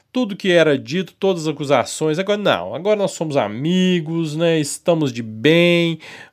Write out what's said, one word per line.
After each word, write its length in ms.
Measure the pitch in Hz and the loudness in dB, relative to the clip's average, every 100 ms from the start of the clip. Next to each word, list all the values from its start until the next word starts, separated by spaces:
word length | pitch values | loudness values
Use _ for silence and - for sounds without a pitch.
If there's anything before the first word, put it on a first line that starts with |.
| _ | _
Tudo 220 | 254 233 | -4 -4
que 160 | 196 196 | -4 2
era 260 | 175 156 139 | 4 4 2
dito, 380 | 113 170 190 - | -2 -6 -6 -4
todas 260 | 196 175 | -2 -2
as 60 | 156 | -4
acusações, 720 | 143 143 135 110 - 156 151 | -6 0 2 2 -2 -2 -2
agora 180 | 190 208 | -2 0
não, 380 | 190 98 90 | 0 0 -2
agora 220 | 123 190 214 | -6 0 0
nós 160 | 190 | 0
somos 240 | - 160 139 | -4 -2 0
amigos, 1000 | 104 107 151 185 185 180 156 165 160 | -2 -2 -2 2 2 0 -2 -4 -4
né? 240 | 151 170 160 | -2 0 0
Estamos 540 | 147 - - 165 143 | -2 -4 0 0 0
de 100 | 120 | -4
bem, 800 | 110 110 127 170 175 170 170 160 - - - | -10 0 4 6 6 4 0 -2 -10 -20 -18